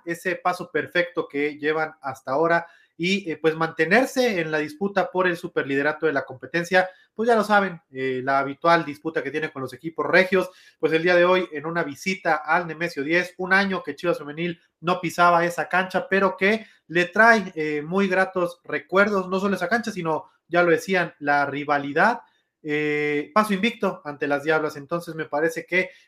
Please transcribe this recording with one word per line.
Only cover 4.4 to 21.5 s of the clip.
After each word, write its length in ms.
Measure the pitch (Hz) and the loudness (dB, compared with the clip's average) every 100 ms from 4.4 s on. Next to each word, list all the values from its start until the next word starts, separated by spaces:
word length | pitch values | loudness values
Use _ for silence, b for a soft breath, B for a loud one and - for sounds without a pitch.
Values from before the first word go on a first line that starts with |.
| 156 | -2
la 60 | 156 | -2
disputa 520 | 151 - 196 196 180 | -4 -4 -4 -2 -2
por 160 | 185 180 | 0 0
el 80 | 170 | -2
superliderato 680 | 170 156 139 139 147 151 160 | -4 -4 -2 0 -2 0 -2
de 80 | |
la 120 | 139 - | -2 -4
competencia. 640 | 123 127 170 170 185 185 B B - | -12 -6 -6 2 2 2 B B -4
Pues 120 | 233 | 2
ya 80 | 220 | 2
lo 80 | |
saben, 380 | 208 202 190 170 _ | 4 2 2 -4 _
eh, 300 | 131 131 127 | -6 -4 -2
la 160 | 131 139 | 0 0
habitual 460 | 139 139 170 170 147 | -2 0 2 2 0
disputa 360 | 143 160 160 | -8 -6 -6
que 100 | 135 | -4
tiene 200 | 151 156 | -4 -6
con 100 | 135 | -6
los 120 | 131 | -10
equipos 320 | - 165 - 147 | -10 -10 -6 2
regios. 440 | 175 185 185 185 b b b | 4 4 2 0 b b b
Pues 140 | 151 | 0
el 100 | 160 | 2
día 120 | 175 175 | 4 4
de 100 | 175 | 6
hoy 220 | 185 175 | 4 0
en 140 | 151 160 | -8 -6
una 180 | 165 | -4
visita 520 | 147 135 190 190 175 151 | -4 -6 -6 -2 0 0
al 320 | 151 170 170 | 2 0 0
Nemesio 360 | 156 170 147 | -6 -6 -4
diez, 300 | 143 175 175 - | 0 0 0 -6
un 140 | 185 | 0
año 320 | 190 196 180 | 2 2 -2
que 120 | 151 143 | -6 -6
Chivas 220 | 175 165 | -2 -2
Femenil 420 | 147 151 175 170 _ _ | -6 -6 -6 -8 _ _
no 200 | 165 180 | -2 -2
pisaba 440 | 165 175 175 170 170 | -2 4 6 6 2
esa 220 | 170 151 | -2 -2
cancha, 400 | 180 185 185 - | 0 0 -2 0
pero 280 | 190 190 185 | 2 2 2
que 280 | 190 220 B B - | 0 0 B B -4
le 180 | 165 175 | -2 0
trae, 460 | 208 233 226 180 160 | 6 6 6 2 -4
eh, 260 | 156 151 | -4 -4
muy 260 | 151 190 196 | -2 0 2
gratos 540 | 185 185 185 175 - | 2 0 0 -4 -4
recuerdos, 640 | - 147 - 190 202 196 180 | -8 -8 0 2 4 2 -2
no 120 | 190 | -2
solo 160 | 202 190 | -2 -2
esa 120 | 175 | -2
cancha, 240 | 233 220 | -2 -2
sino, 380 | 180 165 156 - b _ | -6 -4 -4 -6 b _
ya 160 | 170 | 2
lo 80 | 175 | 4
decían, 420 | 160 190 185 160 - | 4 2 0 -2 -4
la 260 | 143 143 | 0 2
rivalidad, 760 | 143 | 2